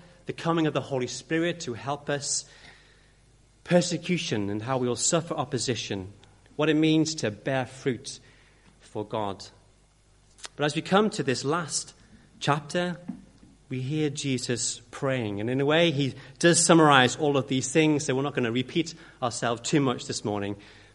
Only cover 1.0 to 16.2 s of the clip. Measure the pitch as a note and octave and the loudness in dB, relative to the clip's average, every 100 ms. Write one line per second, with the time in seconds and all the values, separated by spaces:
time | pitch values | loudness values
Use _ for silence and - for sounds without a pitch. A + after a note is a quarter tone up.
1 | B2 - - E3 E3+ E3+ B2+ A2 A#2+ C#3+ | -4 -8 -6 -2 -2 -4 -8 -10 -8 -8
2 | - C#3+ C#3 - - - - - _ _ | -6 -6 -4 -6 -8 -18 -20 -20 _ _
3 | _ _ _ _ _ _ - F3 E3+ D#3+ | _ _ _ _ _ _ 2 2 2 -2
4 | - E3+ - A2+ G2+ G#2 A#2 C3 B2 A#2 | -2 -4 -2 -4 -2 -4 -4 -2 -2 -2
5 | - E3+ E3 D#3+ C3+ B2+ - A2+ - G2 | 0 0 0 -6 -4 -4 -2 -4 -4 -6
6 | F#2+ - - _ _ - D3+ D#3 D#3 D#3+ | -8 -14 -20 _ _ -2 2 4 4 4
7 | D#3 - A2+ G#2 D3+ C3+ B2 - C#3 A2+ | 2 -2 -4 -4 -4 -2 -4 -6 -4 -4
8 | - - - _ _ _ _ _ - A2 | -8 -16 -18 _ _ _ _ _ -14 -10
9 | G#2 A2+ G2+ F#2+ - - _ _ _ _ | -6 -4 -4 -8 -14 -20 _ _ _ _
10 | _ _ _ - - - D3 D#3 - F#3+ | _ _ _ -18 -14 -4 -4 -4 2 4
11 | G#3+ - C3+ A#2+ C3+ E3+ D3 - - - | 4 0 -2 -2 -2 -4 -4 -8 -8 -16
12 | - - - - - D3 - F3+ F3+ E3+ | -20 -20 -20 -6 -2 0 -2 -4 -4 -6
13 | - - - - - - - C3 B2+ D#3 | -12 -16 -18 -20 -20 -20 -10 -8 -4 -2
14 | D3+ D3 C#3 B2 - A#2 - - - - | -2 -2 -4 -4 -2 -4 -4 -8 -12 -6
15 | C3+ C3 G#2+ G2+ A2+ C3 C#3 D#3 E3+ C#3 | -2 -2 -2 -4 -2 0 2 4 4 2
16 | C3+ - | -2 -4